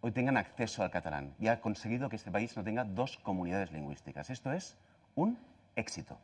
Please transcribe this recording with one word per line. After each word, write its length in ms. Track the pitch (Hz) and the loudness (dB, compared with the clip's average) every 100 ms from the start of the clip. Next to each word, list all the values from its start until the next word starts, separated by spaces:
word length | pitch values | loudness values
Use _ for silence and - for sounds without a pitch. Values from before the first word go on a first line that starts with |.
hoy 120 | 117 | 0
tengan 240 | 110 127 127 | 2 4 4
acceso 480 | 98 - 113 - | 2 -2 -2 2
al 60 | 92 | 2
catalán 440 | 87 82 76 69 69 | 2 -2 -4 -4 0
y 80 | 107 | 2
ha 120 | 117 | 4
conseguido 480 | 113 104 117 120 135 | 2 -2 -2 -2 -2
que 60 | 110 | -4
este 140 | - | 0
país 260 | 92 113 - | 0 0 -2
no 60 | |
tenga 220 | 104 110 | -2 0
dos 320 | 117 95 127 - | 0 0 0 -2
comunidades 540 | - 95 87 95 92 | -2 -2 0 0 -2
lingüísticas. 580 | 78 71 71 - 69 76 | -4 -6 -8 -10 -10 -8
Esto 220 | 127 131 | -6 -4
es 240 | 165 - - _ _ _ - | -4 -4 -16 _ _ _ 2
un 220 | 196 240 - - _ | 2 2 -8 -20 _
éxito. 440 | - 113 - - - | -6 -4 -6 -10 -14